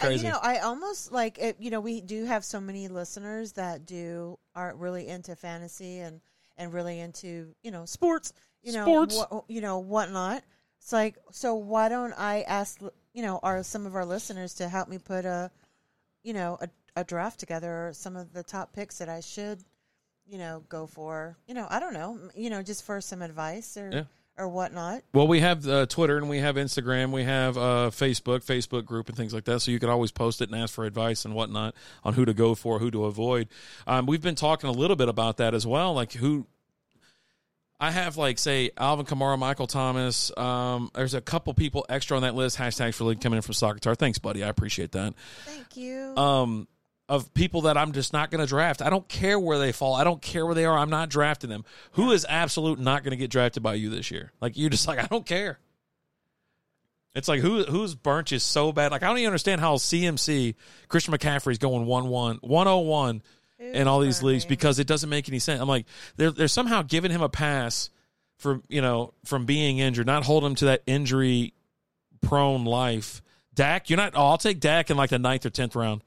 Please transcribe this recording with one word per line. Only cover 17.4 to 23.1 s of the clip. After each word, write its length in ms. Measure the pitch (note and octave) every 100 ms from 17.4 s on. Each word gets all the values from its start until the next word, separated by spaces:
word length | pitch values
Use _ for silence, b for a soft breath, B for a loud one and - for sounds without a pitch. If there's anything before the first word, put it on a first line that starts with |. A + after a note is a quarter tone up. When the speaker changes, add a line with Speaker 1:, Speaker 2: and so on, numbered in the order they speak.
Speaker 1:
together, 480 | G3 E3 E3+ E3 E3+
or 40 |
some 240 | D3 F#3 F3+
of 160 | E3+
the 100 | F3
top 300 | E3+ G3 F3+
picks 260 | G3+ G#3 -
that 100 | E3
I 120 | E3
should, 420 | - G#3 G#3 G3 _ _ _ _ _ _ _
you 120 | G3
know, 240 | E3 D#3+ D#3
go 180 | D#3+ D#3
for, 500 | D#3+ D#3 D#3 D#3+ E3 -
you 80 |
know, 120 | B3 G#3
I 120 | A3
don't 120 | F4
know, 180 | F3 F3+
m-, 180 | A3+ F3+
you 140 | G#3 A3+
know, 120 | G3+
just 220 | F#3+ G#3
for 160 | - G3+
some 180 | -